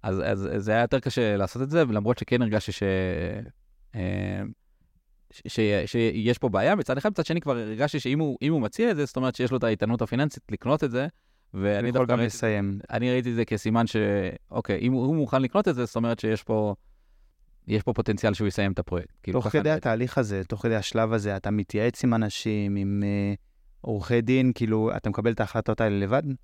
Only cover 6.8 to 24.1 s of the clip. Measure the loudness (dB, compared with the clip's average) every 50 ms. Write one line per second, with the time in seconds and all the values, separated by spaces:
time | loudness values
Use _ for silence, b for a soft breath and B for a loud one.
6.8 | 0 -2 -2 0 0 -2 0 0 -2 -2 -2 -2 0 -2 -2 -2 -2 -6 -2 -2
7.8 | -2 0 0 -2 -2 0 0 0 0 -2 -2 -2 0 0 0 2 0 -2 0 0
8.8 | 0 2 2 0 -2 -2 -2 -2 -2 -2 0 0 0 0 0 2 2 2 2 2
9.8 | 0 0 0 0 0 -2 0 0 0 0 -2 -8 _ -8 -10 -6 0 0 0 2
10.8 | 2 -2 -2 -2 -4 -4 -6 _ _ _ _ _ _ _ -6 -2 0 0 2 2
11.8 | 0 0 2 2 2 2 2 2 2 0 -2 -2 0 0 0 0 0 -2 -4 -6
12.8 | -8 -4 -4 -2 0 2 0 0 0 0 0 0 0 0 -2 -2 0 2 2 4
13.8 | 2 2 2 2 2 2 2 0 0 -2 -6 -8 -14 _ -6 -6 -2 -2 -2 0
14.8 | 2 0 2 2 2 2 2 0 0 2 2 2 2 2 0 2 2 2 0 0
15.8 | -2 -2 -2 -2 0 0 -2 -2 0 -2 -2 -2 -2 -2 0 0 0 0 -2 -6
16.8 | _ -20 -20 _ _ _ _ _ _ _ _ _ _ _ _ _ _ -2 -2 0
17.8 | 0 0 0 0 0 0 0 2 2 0 0 2 0 -2 0 0 0 0 0 -2
18.8 | -4 -2 -4 -4 -4 -8 -18 _ _ -2 -2 0 0 2 0 2 2 2 0 2
19.8 | 0 0 0 0 -2 -2 0 0 0 0 -2 -4 -4 -4 -6 -4 0 0 0 0
20.8 | -2 -2 0 0 0 2 0 0 0 -2 -4 -2 -2 -2 0 0 -2 _ -2 0
21.8 | 0 0 0 0 0 2 2 2 0 -2 -4 -4 -2 -2 0 0 0 0 0 0
22.8 | 0 0 0 0 0 0 0 0 0 -2 -2 -4 _ _ _ _ _ -20 -20 -14
23.8 | -6 -4 -4 -4 0 2